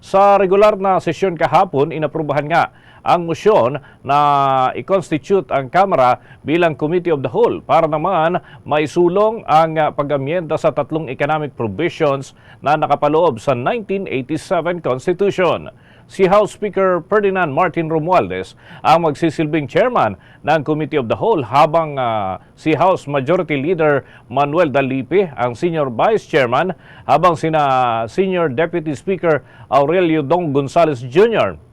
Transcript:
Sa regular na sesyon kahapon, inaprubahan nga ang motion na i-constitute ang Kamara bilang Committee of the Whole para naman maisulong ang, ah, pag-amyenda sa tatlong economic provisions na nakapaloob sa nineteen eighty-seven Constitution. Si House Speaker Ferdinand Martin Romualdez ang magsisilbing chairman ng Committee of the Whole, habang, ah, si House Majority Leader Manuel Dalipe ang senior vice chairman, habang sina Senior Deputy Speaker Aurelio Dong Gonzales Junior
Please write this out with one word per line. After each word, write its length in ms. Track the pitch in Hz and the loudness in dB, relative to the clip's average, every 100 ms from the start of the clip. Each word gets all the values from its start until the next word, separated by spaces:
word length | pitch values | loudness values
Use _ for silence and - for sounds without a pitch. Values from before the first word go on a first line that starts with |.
Sa 400 | - 190 202 196 | 0 2 4 4
regular 320 | 196 196 214 | 4 4 4
na 240 | 208 196 185 | 2 -2 -2
sesyon 400 | 170 147 190 165 | -2 -4 -4 -2
kahapon, 560 | 165 156 190 135 151 | 0 2 2 0 -2
inaprubahan 560 | 160 151 151 151 139 147 | -2 -6 -6 -4 -4 0
nga 240 | 165 131 - - - - | 0 0 -6 -20 -12 0
ang 160 | 165 | 0
motion 560 | 170 151 202 208 120 143 - - | 0 -2 2 4 2 -2 -12 -16
na 140 | 123 143 147 143 139 135 127 98 | -2 2 4 2 2 2 0 -2
i-constitute 720 | 123 190 - 156 - 196 156 | -2 -2 0 -6 0 -2 0
ang 240 | 139 131 | -4 0
Kamara 480 | 170 196 165 123 120 - - | 0 2 4 2 2 -4 -16
bilang 320 | - 160 170 151 | -4 0 0 0
Committee 380 | 151 180 175 | -2 -2 0
of 100 | 151 | -2
the 80 | 131 | -2
Whole 320 | 156 226 95 | 0 0 0
para 240 | - 147 165 | 0 2 2
naman 480 | 151 165 180 160 185 - - - | -2 -2 0 0 -2 -8 -20 -4
maisulong 800 | 147 156 - 175 185 214 226 - | -2 -2 2 2 4 0 0 0
ang, 320 | 151 160 160 | 2 2 0
ah, 160 | 151 - | -2 -2
pag-amyenda 640 | 143 143 135 175 160 156 | -4 -2 -2 -4 -4 -2
sa 160 | - - | -2 -2
tatlong 320 | 139 160 117 | -4 -6 -6
economic 480 | 127 143 156 151 - | -6 -2 -2 -4 -6
provisions 800 | 117 95 165 - 151 139 135 - - - | -8 -4 -6 -2 -2 -2 -6 -20 -20 -8
na 160 | - 151 | -2 0
nakapaloob 640 | 151 143 147 156 170 113 | 0 0 2 2 2 0
sa 160 | - 123 | -2 -2
nineteen 560 | 143 240 202 196 190 | -2 -4 -4 -6 -4
eighty-seven 720 | 131 123 156 - 180 160 175 | -8 -6 -8 -4 -4 -2 -4
Constitution. 880 | 151 127 - 175 202 - 175 110 73 - _ - | -4 -4 -4 0 -2 0 0 -2 -6 -20 _ -20
Si 240 | - - 190 | -20 -2 2
House 240 | 208 208 | 4 2
Speaker 480 | - 208 196 190 180 - | -4 -6 0 0 0 0
Ferdinand 400 | 214 202 190 170 | 0 2 0 -2
Martin 400 | 135 175 165 160 | 0 -2 -2 -4
Romualdez 720 | 160 156 175 101 92 92 - - - | -4 0 0 0 -6 -8 -14 -20 -4
ang 240 | 117 160 165 | 2 2 2
magsisilbing 640 | 139 170 - 156 160 139 | 0 -2 -2 -2 -2 -2
chairman 480 | 160 240 233 117 95 - - | 0 0 2 -2 -4 -16 -12
ng 240 | 131 160 131 | -2 -2 0
Committee 320 | 151 143 151 | -4 -2 -4
of 80 | 113 | -2
the 80 | 110 | -2
Whole, 320 | 180 220 113 | 0 -2 0
habang, 480 | 131 160 165 156 139 | 2 4 2 -2 -4
ah, 480 | 123 110 95 92 - _ | -2 -2 -4 -6 -12 _
si 160 | 156 156 | -2 2
House 320 | 175 175 - | 2 0 -2
Majority 480 | 143 131 180 180 147 | -4 0 -2 0 -4
Leader 480 | 139 180 156 143 - - - | -2 0 2 2 -2 -20 -8
Manuel 400 | 127 143 156 170 | -2 0 2 0
Dalipe 640 | 131 135 135 123 180 185 | 0 -2 -4 -2 -2 -2
ang 240 | 135 123 113 | -2 -4 -2
senior 320 | 180 165 139 | -4 -2 -4
vice 400 | 117 175 214 - | 0 0 0 0
chairman, 480 | 156 123 127 180 175 - - - | 0 2 0 -2 -6 -14 -16 0
habang 320 | 143 180 151 | 4 4 2
sina 640 | 160 156 143 131 127 113 113 | -2 0 2 2 2 0 -4
Senior 400 | - 190 185 165 | -2 -2 0 -2
Deputy 400 | 120 165 175 156 139 | 0 -2 -2 -6 -8
Speaker 480 | - 185 175 147 - - - | -4 -2 0 0 -2 -20 -2
Aurelio 480 | 131 143 180 175 160 | 0 2 2 2 0
Dong 320 | 135 170 170 | 0 -2 0
Gonzales 480 | 139 139 170 160 131 127 | -2 0 2 2 0 -2
Junior 480 | 139 226 208 107 80 - | 2 4 4 0 -2 -18